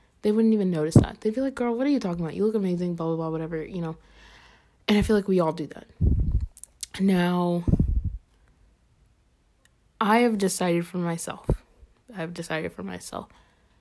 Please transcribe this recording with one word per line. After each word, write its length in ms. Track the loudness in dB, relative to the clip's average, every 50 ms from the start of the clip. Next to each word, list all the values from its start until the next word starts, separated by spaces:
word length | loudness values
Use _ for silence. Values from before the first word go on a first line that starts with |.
| _ _ _ _ 0
they 100 | 2 4
wouldn't 220 | 4 4 4 4
even 160 | 4 2 0
notice 240 | 0 0 2 4 6
that. 260 | 6 6 4 0 -4
They'd 140 | -4 -2 -2
be 60 | -2
like, 140 | -2 -4 -2
"Girl, 200 | -2 -2 -2 -2
what 120 | 0 0
are 40 | 0
you 100 | 0 0
talking 200 | 0 -2 -4 -4
about? 140 | -4 -4 -2
You 100 | -2 0
look 100 | 0 0
amazing, 420 | 0 0 0 -2 -2 -2 -2 -4
blah, 100 | -2 -2
blah, 100 | -2 -2
blah, 140 | -2 -4 -4
whatever," 340 | -4 -4 -6 -6 -6 -8 -8
you 160 | -8 -8 -6
know? 160 | -6 -6 -8 -10 _ _ _ -20 -20 -20 -20 -20 -20 -20 -20 _ _ _ _ _ _ 0
And 100 | 2 2
I 40 | 4
feel 140 | 4 2
like 120 | 2 2 2
we 120 | 2 2
all 120 | 2 2 0
do 140 | -4 -6 -10
that. 180 | -12 -16 -20 -18 -4 0 2 2 2 2 2 2 0 0 -2 -4 -10 -14 -20 -20 _ _ -16 -10 -4 0
Now, 640 | 2 2 4 4 2 2 2 0 0 0 0 -2 0 2 2 2 2 2 0 -2 -2 -4 -6 -10 _ _ _ _ _ _ _ _ _ _ _ _ _ _ _ _ _ _ _ _ _ _ _ _ _ _ _ _ _ _ _ _ _ _ _ -2
I 180 | 2 4 4 4
have 200 | 4 4 2 2
decided 480 | 0 0 0 0 0 0 2 0 0
for 120 | -2 -4 -4
myself, 500 | -2 -2 -4 -4 -6 -10 -10 -6 -2 -2 -2 -2 -4 _ _ _ -20 -20 _ _ _ -16 -12
I 40 | -10
have 160 | -10 -8 -8
decided 380 | -10 -8 -6 -6 -6 -6 -6 -8
for 100 | -10 -10
myself 460 | -10 -12 -12 -12 -12 -12 -12 -12 -14 _ _ _ _ _ _ _ _ _ _